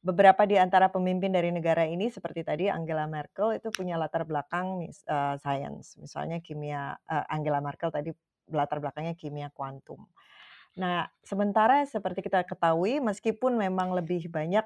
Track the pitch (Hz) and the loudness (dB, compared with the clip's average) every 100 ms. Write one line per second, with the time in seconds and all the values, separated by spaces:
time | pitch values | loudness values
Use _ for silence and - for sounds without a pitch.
0 | 175 180 196 190 208 196 185 185 185 185 | -2 8 8 8 6 6 6 6 4 4
1 | 185 185 190 185 175 175 165 165 160 170 | 0 0 2 2 0 0 0 2 2 0
2 | 226 - - 170 160 151 190 165 160 160 | -4 -4 -8 -8 -4 -2 -2 -2 -4 -4
3 | 156 156 147 - 214 220 226 208 180 165 | -4 -6 -8 -2 -2 -2 -4 -4 -4 -4
4 | 156 165 160 151 - 175 185 185 160 147 | -2 -4 -4 -6 -4 -6 -4 -6 -10 -12
5 | - 147 143 143 143 139 139 143 131 - | -4 -2 -2 -4 -4 -4 -6 -12 -16 -20
6 | 147 143 151 165 170 151 147 147 139 - | -12 -8 -6 -6 -8 -10 -8 -8 -8 -12
7 | - 156 - 156 151 143 143 - 165 151 | -4 -4 -2 -4 -2 -2 -4 -6 -4 -4
8 | 151 156 _ _ _ 151 147 151 143 151 | -6 -10 _ _ _ -2 -2 -2 -6 -6
9 | 160 170 151 147 143 - 135 135 - - | -8 -6 -8 -8 -10 -8 -10 -10 -16 -18
10 | - _ _ - - - _ - 180 175 | -18 _ _ -20 -20 -20 _ -6 -2 -2
11 | - _ - 196 202 208 220 277 285 214 | -4 _ -8 -2 2 4 6 4 2 -4
12 | 190 180 190 190 180 180 165 165 190 285 | -4 -6 0 0 0 0 2 2 2 0
13 | 240 196 226 214 254 240 190 185 185 180 | -2 -2 -2 0 0 2 0 0 0 -2
14 | 165 175 165 165 160 202 | -2 -4 -2 -4 0 0